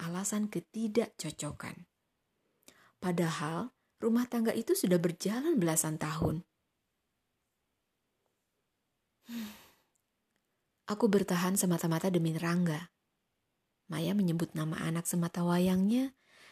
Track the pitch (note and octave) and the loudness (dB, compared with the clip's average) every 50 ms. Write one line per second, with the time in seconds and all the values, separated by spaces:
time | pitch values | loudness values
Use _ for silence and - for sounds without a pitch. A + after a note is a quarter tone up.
0 | E3+ E3+ F3 F3+ G3+ - G#3+ G#3 G#3+ G#3 - F3 - - - A3 A3+ A3 G#3 A#3 | -8 -8 -6 -6 -4 -2 -2 -2 -2 -2 -4 -6 -8 -8 -6 -4 -4 0 0 0
1 | A3 - - - - D#3 D3 - - D3 C#3 - - - - - - - _ _ | 0 0 -4 -8 -10 -8 -8 -8 -8 -10 -8 -10 -10 -12 -12 -14 -18 -20 _ _
2 | _ _ _ _ _ _ _ _ _ _ _ _ _ - - _ - _ _ _ | _ _ _ _ _ _ _ _ _ _ _ _ _ -20 -20 _ -20 _ _ _
3 | - F3+ F3 F3 F3 D#3+ D#3 D#3+ D#3+ D#3 D#3+ E3+ A3 B3+ - _ _ _ _ _ | -4 -2 0 0 0 0 -2 -4 -4 -4 -4 -6 -6 -8 -12 _ _ _ _ _
4 | G#3+ A#3 A3+ A#3+ B3 - - A#3+ A3+ A3+ - A3+ A#3+ - F4 - - F#3+ F3+ F3 | 0 2 2 2 0 0 -2 0 0 0 0 -2 0 0 0 2 4 4 4 4
5 | E3+ F3 E3 - - F#3 G#3+ B3 C#4 E4+ F4 A#3+ E3+ E3 D#3+ D#3+ - D#3+ D#3 D#3 | 4 0 -2 -2 -4 -4 -2 0 0 2 2 2 2 2 2 2 0 0 -2 -4
6 | D3+ D3+ D3+ D#3+ D#3+ D#3 D#3 E3 - _ _ _ _ _ _ _ _ _ _ _ | -4 -4 -2 0 0 0 0 -2 -6 _ _ _ _ _ _ _ _ _ _ _
7 | _ _ _ _ _ _ _ _ _ _ _ _ _ _ _ _ _ _ _ _ | _ _ _ _ _ _ _ _ _ _ _ _ _ _ _ _ _ _ _ _
8 | _ _ _ _ _ _ _ _ _ _ _ _ _ _ _ _ _ _ _ _ | _ _ _ _ _ _ _ _ _ _ _ _ _ _ _ _ _ _ _ _
9 | _ _ _ _ _ - A#3 A#3 A3 G#3 G#3 - - - _ _ _ _ _ _ | _ _ _ _ _ -12 -10 -10 -10 -10 -14 -18 -20 -20 _ _ _ _ _ _
10 | _ _ _ _ _ _ _ _ _ _ _ _ _ _ _ _ _ - G#3 G#3 | _ _ _ _ _ _ _ _ _ _ _ _ _ _ _ _ _ -8 0 2
11 | - G#3+ F#3+ G3 F#3+ - F#3 F3 F3+ F3+ F#3+ G3+ - F#3 F3 E3 - E3 D#3+ D#3+ | 4 4 4 4 4 2 0 0 0 0 0 2 2 2 2 2 2 0 0 2
12 | E3+ G3 F3+ F3 E3 E3 D#3+ D#3+ E3+ E3+ E3+ F3+ F3+ E3 D3+ D#3 F3 - _ _ | 2 2 2 2 2 2 0 0 0 0 2 2 2 2 0 -2 -6 -10 _ _
13 | _ _ _ _ _ _ _ _ _ _ _ _ _ _ _ _ _ - E3 D3+ | _ _ _ _ _ _ _ _ _ _ _ _ _ _ _ _ _ -8 -6 -4
14 | E3 E3+ G3 G#3 G3 F3 D#3+ E3 E3+ D#3+ - D#3 D#3 D#3 D#3+ - - D#3+ E3 E3+ | -2 0 2 2 2 2 2 0 -2 -2 -4 -4 -4 -4 -4 -2 -2 -2 -2 -2
15 | E3+ - - F3 E3+ E3+ - F3 F3 F3 F3 F3+ F3+ F#3 F#3 F#3 F#3+ G3+ A#3 B3+ | -2 -2 -2 0 0 0 -2 0 2 2 4 4 4 4 4 4 4 4 4 2
16 | C4 C4+ - _ _ _ _ - - - | 0 0 -4 _ _ _ _ -20 -20 -20